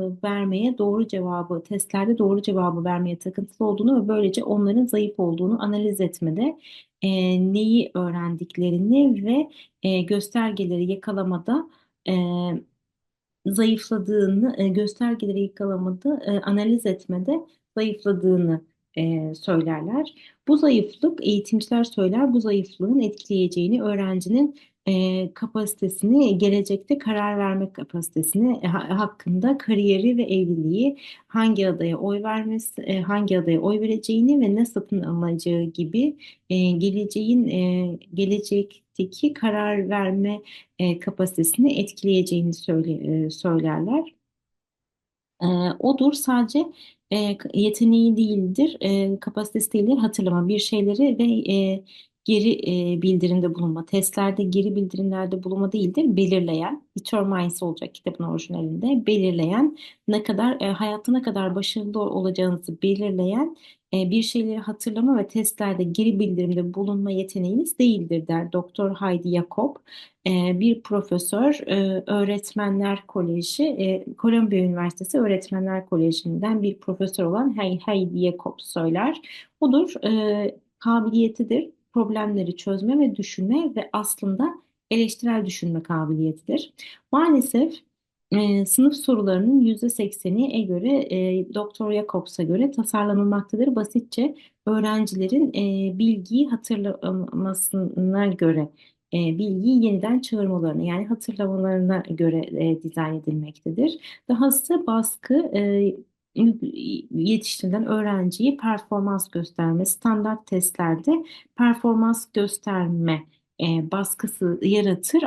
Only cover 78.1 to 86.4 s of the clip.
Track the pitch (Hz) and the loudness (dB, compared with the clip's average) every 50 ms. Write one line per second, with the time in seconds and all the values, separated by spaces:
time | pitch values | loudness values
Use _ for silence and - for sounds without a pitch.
78.1 | 175 175 180 175 175 - - - - - - - - 175 165 165 170 185 226 294 | -2 0 0 0 0 -2 -8 -12 -12 -12 -18 -8 -4 -2 0 0 0 0 0 0
79.1 | 311 - - - - - - _ _ - 302 262 254 302 359 359 - - - 214 | -2 -4 -10 -20 -20 -20 -20 _ _ -2 0 4 4 4 2 2 -2 -4 -2 0
80.1 | 220 220 214 214 208 208 202 202 - - _ _ _ _ - 233 233 233 214 220 | 0 2 2 0 0 0 -2 -4 -6 -8 _ _ _ _ -2 0 0 2 0 2
81.1 | 214 233 226 220 - - 226 - 226 294 330 - - _ _ _ - 240 220 208 | 2 2 2 2 0 -4 -2 0 0 -2 -2 -4 -12 _ _ _ -2 -2 0 0
82.1 | 214 220 214 214 202 196 180 175 175 - - 202 196 190 196 233 277 302 285 226 | -2 -4 -2 -2 -2 -2 -2 -4 -6 -6 -4 -4 -4 -2 0 0 2 4 2 2
83.1 | 196 - 196 - - - 185 202 254 320 339 269 220 214 - - - 214 208 - | 2 -2 -8 -8 -4 -4 0 0 2 0 0 -2 -4 -6 -8 -4 -6 -6 -4 -4
84.1 | - - 208 196 190 196 277 349 - - _ _ _ _ _ - 220 233 226 220 | -6 -4 -4 -4 -2 0 -2 -2 -4 -8 _ _ _ _ _ -2 0 0 0 0
85.1 | - - 240 233 226 220 196 185 - - 180 170 165 160 160 - 170 160 156 156 | -2 -4 -2 0 0 0 -2 -2 -6 -4 -4 -4 -4 -4 -4 -2 -2 -2 -2 -2
86.1 | 160 156 160 160 156 - | -2 0 0 -2 -2 -6